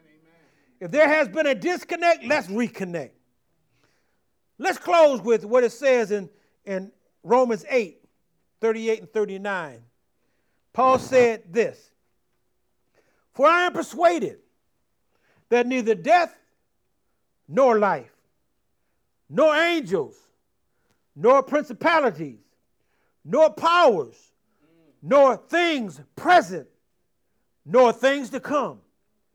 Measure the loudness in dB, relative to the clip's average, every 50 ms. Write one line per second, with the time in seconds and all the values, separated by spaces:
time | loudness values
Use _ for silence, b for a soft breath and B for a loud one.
0 | _ _ _ _ _ _ _ _ _ _ _ _ _ _ _ -16 -12 -4 0 2
1 | 2 2 2 0 -2 -4 -4 -4 -2 -2 -2 -4 -4 -6 -6 -6 -8 -10 -8 -2
2 | 0 0 0 -2 -2 -4 -4 -4 -4 -6 -6 -4 -4 -6 -6 -10 -12 -10 -8 -10
3 | -10 -12 _ _ _ _ _ _ _ _ _ _ _ _ _ _ _ _ _ _
4 | _ _ _ _ _ _ _ _ _ _ _ -8 -6 -6 -6 -6 -4 0 4 6
5 | 6 4 4 0 -2 -2 -2 -2 -2 0 0 0 0 0 -4 -2 0 2 2 2
6 | 0 -2 -4 -8 -8 -12 _ _ _ _ _ _ -12 -8 -8 -8 -8 -12 _ _
7 | _ _ _ _ -4 0 0 0 2 0 -4 -6 -6 -4 -4 -4 -4 -4 -10 _
8 | _ _ _ _ _ _ _ _ _ _ _ -4 -4 -4 -4 -2 -4 -4 -6 -6
9 | -6 -8 -6 -4 -4 -4 -6 -10 -8 -6 -6 -6 -8 -10 -16 -20 _ _ _ _
10 | _ _ _ _ _ _ _ _ _ _ _ _ _ _ -2 0 2 2 2 0
11 | -2 0 2 2 4 2 0 -4 -10 -6 -2 -2 -2 -2 -4 _ _ _ _ _
12 | _ _ _ _ _ _ _ _ _ _ _ _ _ _ _ _ _ _ _ _
13 | _ _ _ _ _ _ -4 2 2 4 4 4 0 -2 -4 -6 -10 -8 -4 2
14 | 2 2 2 0 -6 -8 -10 _ _ _ _ _ _ _ _ _ _ _ _ _
15 | _ _ _ _ _ _ _ _ _ -2 0 0 0 0 -2 -4 -2 -2 -2 -2
16 | 0 2 2 2 0 -2 -8 _ _ _ _ _ _ _ _ _ _ _ _ _
17 | _ _ _ _ _ _ _ _ _ -6 0 2 2 4 4 2 2 0 -2 -4
18 | -8 _ _ _ _ _ _ _ _ _ _ _ _ _ _ _ _ _ _ _
19 | _ _ _ _ _ -8 -2 2 2 2 2 2 0 0 -2 -4 -4 -4 -4 -4
20 | -6 -6 -12 _ _ _ _ _ _ _ _ _ _ _ _ _ _ _ _ _
21 | _ _ _ 0 2 4 4 4 2 0 -4 -4 -4 -4 -10 -4 -2 0 2 2
22 | 0 0 -4 -6 -12 -14 -14 -20 _ _ _ _ _ _ _ _ _ _ _ _
23 | _ _ _ _ -10 -4 2 2 2 2 2 -2 -2 0 2 4 4 4 2 0
24 | -6 -10 -14 _ _ _ _ _ _ _ _ _ _ _ _ _ _ _ _ _
25 | -4 0 4 4 4 4 2 -2 _ -4 -2 -2 0 0 -2 -4 -8 -10 -14 -18
26 | -20 _ -16 -6 2 4 4 4 4 0 -10 -14 -14 _ _ _ _ _ _ _
27 | _ _ _ _ _ _ _ _ _ _ _ _ -8 2 4 6 6 6 4 2
28 | 0 0 0 0 -4 -8 -10 -10 -8 -4 -4 -4 -4 -6 -10 -14 _ _ _ _
29 | _ _ _ _ _ _